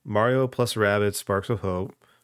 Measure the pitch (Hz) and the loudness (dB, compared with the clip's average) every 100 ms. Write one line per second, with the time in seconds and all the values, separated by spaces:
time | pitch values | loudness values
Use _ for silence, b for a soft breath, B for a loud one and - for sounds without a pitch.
0 | - 104 117 131 131 - 120 110 104 104 | -4 0 2 2 0 0 -2 2 2 4
1 | 104 98 - 98 - 110 98 90 101 - | 2 -2 -2 -2 -2 -4 -2 -4 -6 -10
2 | b b | b b